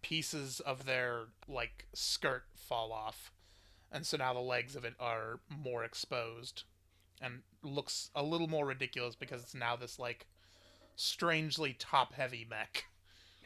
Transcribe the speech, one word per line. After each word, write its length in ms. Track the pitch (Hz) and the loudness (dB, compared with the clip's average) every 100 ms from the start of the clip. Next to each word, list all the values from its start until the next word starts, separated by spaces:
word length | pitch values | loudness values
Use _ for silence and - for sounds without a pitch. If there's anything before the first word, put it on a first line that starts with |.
pieces 560 | - 160 151 156 135 127 | -2 0 0 -2 -4 -4
of 260 | 143 131 135 | -2 -2 2
their, 440 | 127 123 120 113 - - | 2 4 0 -4 -12 -8
like, 400 | 131 117 - - - | -4 -4 -6 -12 -2
skirt 480 | - - 160 127 - - | 0 2 2 2 -4 -12
fall 360 | - 120 113 | -2 0 0
off. 380 | 110 110 - - - - - - - - | -2 -4 -6 -14 -20 -20 -20 -20 -20 -8
And 140 | 147 160 | -4 0
so 120 | 151 | 2
now 160 | 131 | 2
the 60 | 123 | 2
legs 360 | 127 123 120 139 | 2 2 0 -4
of 100 | 120 | -6
it 80 | 120 | -2
are 400 | 123 113 110 117 - | -2 0 -2 -6 -8
more 340 | 147 135 120 | -6 -2 -2
exposed 800 | 117 - - 127 117 117 127 - - _ _ _ - - | -2 -4 -2 -2 -2 -4 -10 -10 -12 _ _ _ -20 -10
and 220 | 131 127 - - | -8 -8 -14 -12
looks 480 | 151 143 - - - | -6 -2 -2 -2 -2
a 80 | 147 | 0
little 260 | 147 165 160 | 2 4 4
more 200 | 160 143 | 4 2
ridiculous 480 | 127 131 - 123 117 | 2 -2 0 -2 -4
because 260 | - 123 | -6 -8
it's 140 | 123 131 | -8 -2
now 200 | 120 123 | 0 0
this, 220 | 123 - | -2 -6
like, 300 | 123 120 - - - - - - - - | -4 -6 -10 -20 -20 -20 -20 -20 -14 -2
strangely 800 | - - 170 160 156 156 147 | 0 4 6 6 4 2 0
top-heavy 720 | 117 - 139 123 - 131 123 113 | -2 4 6 6 2 -2 -2 -6
mech 360 | 107 110 - - - - - - - | -4 -2 -4 -6 -12 -20 -20 -20 -14